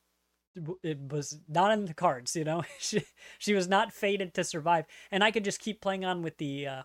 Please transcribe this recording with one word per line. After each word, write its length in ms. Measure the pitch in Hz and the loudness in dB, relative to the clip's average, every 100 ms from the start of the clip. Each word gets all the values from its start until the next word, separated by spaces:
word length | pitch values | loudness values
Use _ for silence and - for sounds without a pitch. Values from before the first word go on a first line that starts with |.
| _ _ _ _ _ 185 | _ _ _ _ _ -10
w-, 220 | 156 185 | -10 -6
it 160 | 165 147 139 | -6 -6 -6
was 300 | 147 139 151 - | -6 -6 -10 -2
not 240 | 156 196 | 2 4
in 120 | 214 | 4
the 100 | 196 | 0
cards," 400 | 156 175 131 123 | 0 2 2 -2
you 100 | 165 | -2
know? 200 | 151 165 - | 0 -2 -4
<laughs> 80 | - | -8
She, 240 | - 214 - _ - - | -4 -2 -2 _ -20 -6
she 160 | - | 2
was 140 | 202 180 | 2 4
not 240 | 196 214 | 4 2
fated 400 | - 202 196 185 | 0 0 0 -2
to 100 | - | -2
survive. 420 | 165 165 156 170 151 - - | -2 -2 2 2 2 -10 -4
And 120 | 196 | 2
I 80 | 214 | 2
could 140 | 220 | 2
just 160 | 196 - | -2 -4
keep 200 | - 196 | -6 -4
playing 240 | 196 190 | -4 -2
on 180 | 185 180 | -2 -2
with 160 | 165 - | -4 -6
the, 280 | 147 139 139 | -6 -4 -6
uh, 160 | 131 | -8